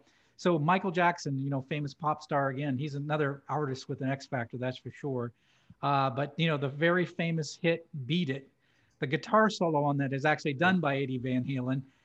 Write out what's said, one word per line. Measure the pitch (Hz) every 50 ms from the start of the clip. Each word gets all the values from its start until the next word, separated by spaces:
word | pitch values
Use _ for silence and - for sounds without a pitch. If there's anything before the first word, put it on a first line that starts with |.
| _ _ _ _ _ _ _
So | - - 180 170 156
Michael | 147 170 185 190 208 190
Jackson, | 160 180 175 170 170 - - 151 135 135
you | 135 139
know, | 139 - - -
famous | 156 147 147 135 -
pop | - 156 151 151 -
star | - - 156 143 139 135
again, | 131 139 151 143 127
he's | 123 151 151 139
another | 143 143 151 151 151 147 139 139 139 _ -
artist | 135 151 151 135 127 - - -
with | 135 -
an | 135 131
X | 139 135 -
factor, | - 143 123 117 - -
that's | 120 123 127 127
for | - - 120
sure. | - - - 143 131 123 120 120 - _ _ _ _ _ _ - - -
Uh, | - 143 143 139 135 135
but, | 123 139 143 143 -
you | - 160
know, | 165 151
the | 139 143 131
very | 139 143 165 170 175 180 170
famous | - - - 170 165 165 160 147 - - -
hit, | - 165 165 - - _ - 143 123
Beat | 120 160 180 170 131
It, | 135 135 - - _ _ _ _ _ _ _ _ _ -
the | 156
guitar | 131 156 156 - - 214 220 220 202
solo | 214 - 180 165 156 143 147
on | 143 143
that | 139 139 127 139
is | 135 143
actually | 151 151 - - 156 139
done | 127 170 185 190 180
by | 156 139 139
Eddie | 135 139 131 131
Van | 123 120 131 127 127 123
Halen. | 135 139 127 123 127 131 135 135 - _ _